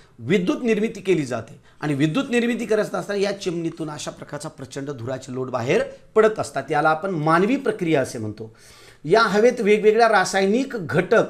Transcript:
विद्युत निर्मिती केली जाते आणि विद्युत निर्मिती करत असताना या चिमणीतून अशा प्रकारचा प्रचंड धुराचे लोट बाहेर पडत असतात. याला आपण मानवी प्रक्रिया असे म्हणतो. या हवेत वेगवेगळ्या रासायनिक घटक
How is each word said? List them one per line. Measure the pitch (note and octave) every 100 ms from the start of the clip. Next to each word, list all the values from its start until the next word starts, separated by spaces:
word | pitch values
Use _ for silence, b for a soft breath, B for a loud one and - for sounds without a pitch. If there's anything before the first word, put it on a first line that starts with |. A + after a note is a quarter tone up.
| b b
विद्युत | A#2 G3 F#3 D4
निर्मिती | A#3+ G#3 A3 -
केली | G3 E3 C3
जाते | A#2+ A#2 - _ b
आणि | D3
विद्युत | C#3 D#3 G3 G3
निर्मिती | A#3+ A#3+ A3+ A3+
करत | G#3+
असताना | G#3 F#3+ F#3
या | G3+ D#3+ G3+
चिमणीतून | F#3 E3+ E3+ E3 D#3
अशा | D3 -
प्रकारचा | - D3 D3 D#3
प्रचंड | - C3 C#3+ C#3
धुराचे | C3 A#2 C3 -
लोट | B2+ B2+
बाहेर | B2 A#2 G3+ C#4 B B
पडत | A3 G#3+ G#3+
असतात. | - C#3 C3+
याला | D3 D#3
आपण | D#3+ G3
मानवी | E3+ D#3 E3+ G#3 C4+
प्रक्रिया | - - E3+ D3+
असे | B2 B2
म्हणतो. | A2 G#2 A2+ - b b b b
या | D3 G#3+
हवेत | A3 G3+ A#3+ A#3+
वेगवेगळ्या | G3+ G#3+ G#3+ A3+ A3+
रासायनिक | G#3 F3+ G3 G3 A3+ C4+
घटक | A#3 D#3 D3+ - A3 -